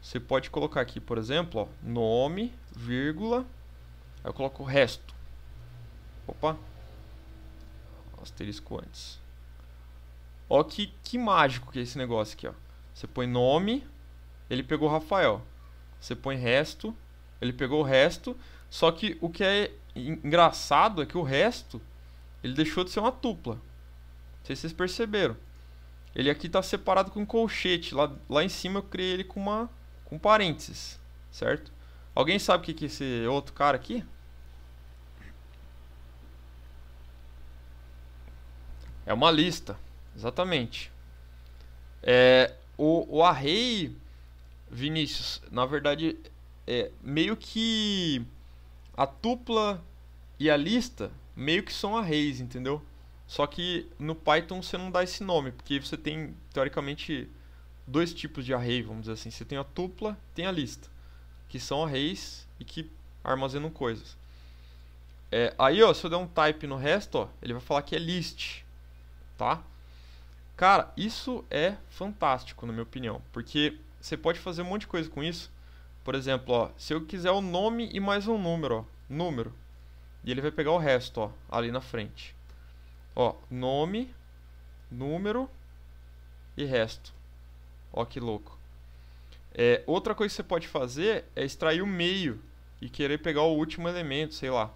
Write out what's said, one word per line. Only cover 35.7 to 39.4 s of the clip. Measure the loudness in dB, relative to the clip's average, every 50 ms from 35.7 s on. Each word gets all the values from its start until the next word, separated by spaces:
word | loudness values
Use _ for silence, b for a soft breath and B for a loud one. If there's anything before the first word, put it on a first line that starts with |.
| -18 -18 -18 -18 -18 -18 -18 -18 -18 -18 -20 -20 -20 -20 -20 -18 -18 -18 -18 -18 -16 -16 -18 -18 -18 -18 -18 -18 -18 -18 -18 -16 -16 -16 -16 -16 -16 -16 -16 -16 -18 -18 -18 -18 -18 -16 -16 -16 -16 -16 -16 -16 -16 -16 -16 -16 -16 -16 -14 -14 -14 -12 -12 -14 -14 -12 -2
É | 0 2
uma | 6 8 8
lista, | 8 8